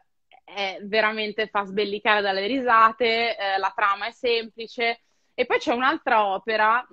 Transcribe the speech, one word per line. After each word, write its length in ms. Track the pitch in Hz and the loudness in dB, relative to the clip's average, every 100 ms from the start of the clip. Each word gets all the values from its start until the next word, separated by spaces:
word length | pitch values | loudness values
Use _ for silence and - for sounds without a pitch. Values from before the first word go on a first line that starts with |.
| _ _ _ _ | _ _ _ _
è 360 | - 185 196 180 | -14 -8 -6 -6
veramente, 640 | 202 220 214 220 214 208 214 | -2 2 2 0 -4 -4 -4
fa 180 | 208 196 | -4 -4
sbellicare 560 | 190 202 208 226 208 | -4 -2 -2 0 2
dalle 260 | 202 190 202 | 0 -2 -2
risate, 880 | 269 247 226 220 - 233 226 233 208 | -2 2 6 6 4 0 0 -2 -2
eh, 200 | 196 190 | -2 -2
la 140 | 190 - | -2 0
trama 320 | 208 196 214 | 0 0 -6
è 40 | |
semplice. 880 | - 247 233 226 233 220 - 233 233 _ _ _ - | -6 -2 -2 -2 -12 -12 -4 -2 -4 _ _ _ -6
E 80 | - | 0
poi 120 | 466 | 0
c'è 140 | 302 | 0
un'altra 520 | 247 262 320 - 226 202 | 0 0 0 2 2 2
opera 600 | 196 - 220 214 233 254 | -2 -2 2 2 2 -2